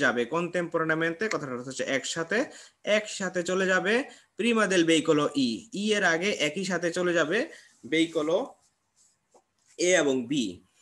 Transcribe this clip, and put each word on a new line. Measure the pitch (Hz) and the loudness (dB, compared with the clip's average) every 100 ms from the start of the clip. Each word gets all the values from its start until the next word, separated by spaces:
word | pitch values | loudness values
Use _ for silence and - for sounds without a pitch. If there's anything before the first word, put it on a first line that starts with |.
| 135 | 2
যাবে। | 117 117 165 | 0 -2 -2
contemporaneamente | 175 180 170 165 160 160 165 165 220 | -2 -4 -2 -2 -2 0 -2 -2 -4
কথাটার | 165 147 123 | -4 -6 -8
অর্থ | 127 | -8
হচ্ছে | 127 - 135 | -6 -2 -2
একসাথে, | - 165 165 208 302 - - _ - 208 | -4 -6 -2 -2 -2 -8 -20 _ 0 0
একসাথে | 214 - 185 180 175 | -2 -6 -6 -4 -2
চলে | 185 190 | 0 2
যাবে | 185 180 233 285 - _ - | 2 2 0 -2 -12 _ -4
prima | 220 226 202 | 0 2 4
del | 185 165 | 4 4
veicolo | 165 143 151 147 139 127 | 4 4 2 2 0 0
I, | 107 - 180 | -2 -6 -4
ই | 214 208 | 0 2
এর | 185 | 2
আগে | 165 196 - 151 | 2 0 0 -2
একই | 151 185 | -2 -4
সাথে | 175 170 175 | -2 -2 0
চলে | 180 170 | 0 2
যাবে | 151 202 320 - - _ 120 | 2 0 -4 -10 -20 _ -2
veicolo | 156 160 165 151 185 277 - _ _ _ _ _ _ _ _ _ _ _ - 175 | 0 0 0 0 0 -2 -12 _ _ _ _ _ _ _ _ _ _ _ -2 4
এ | 180 | 4
এবং | 147 131 117 | 4 0 -2
বি, | 143 107 87 _ _ | -2 -2 -6 _ _